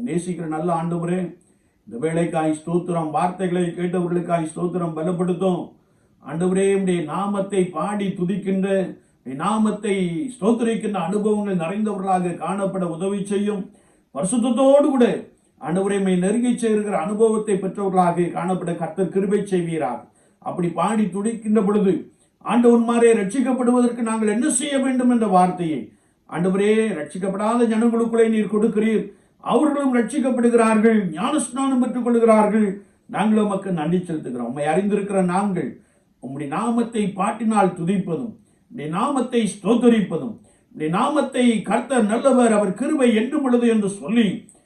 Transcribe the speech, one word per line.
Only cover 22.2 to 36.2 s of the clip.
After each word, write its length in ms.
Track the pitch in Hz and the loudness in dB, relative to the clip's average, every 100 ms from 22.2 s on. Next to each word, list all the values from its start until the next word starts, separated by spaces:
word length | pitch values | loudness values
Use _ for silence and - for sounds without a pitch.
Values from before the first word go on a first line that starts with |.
| _ _ | _ _
ஆண்டவன்மாரே, 680 | - 240 240 233 233 233 233 | 0 4 6 6 4 4 4
ரட்சிக்கப்படுவதற்கு 840 | 214 190 269 262 254 240 247 240 233 | 4 0 0 0 0 2 4 2 0
நாங்கள் 300 | 220 220 208 | -2 0 0
என்ன 220 | 214 302 | 0 0
செய்ய 280 | - 294 269 | -2 -2 -2
வேண்டும் 320 | 269 254 247 | 0 0 2
என்ற 160 | 240 208 | 2 4
வார்த்தையை, 640 | 185 180 170 165 131 104 - _ _ - | 4 4 0 -4 -4 -8 -16 _ _ -10
ஆண்டவரே, 580 | 156 185 196 208 220 220 | -4 -2 2 2 2 0
ரட்சிக்கப்படாத 800 | 156 147 185 190 196 214 240 226 | -4 -8 -6 -6 -2 0 2 2
ஜனங்களுக்குள்ளே 640 | 220 233 226 226 226 226 | 2 2 2 0 2 2
நீர் 240 | 220 196 | 2 0
கொடுக்கிறீர். 600 | 208 226 214 220 208 - - _ _ | 0 2 2 0 0 -2 -12 _ _
அவர்களும் 560 | - 240 302 285 269 | -2 2 2 2 0
ரட்சிக்கப்படுகிறார்கள், 1160 | 240 220 285 247 240 240 240 220 214 226 220 180 | 0 0 0 0 2 4 4 4 4 4 4 0
ஞானஸ்நானம் 720 | 156 254 294 - 262 269 254 | -2 -2 -2 -2 -2 0 0
பெற்றுக் 240 | 254 247 | 0 -2
கொள்கிறார்கள். 800 | 233 233 226 214 208 214 202 185 - _ - | 0 2 4 4 4 2 0 -2 -12 _ -8
நாங்களும் 380 | 170 214 214 | -2 2 2
உமக்கு 280 | 202 190 196 | 2 -2 -4
நன்றி 240 | 170 151 180 | -2 0 -2
செலுத்துகிறோம். 500 | - 156 - 120 117 | -2 -6 -6 -8 -6
உம்மை 200 | 143 151 | -4 -2
அறிந்திருக்கிற 580 | 180 202 196 190 190 | 0 0 -2 0 0
நாங்கள் 560 | 180 175 208 175 131 - _ _ _ _ | 0 0 -2 -2 -4 -10 _ _ _ _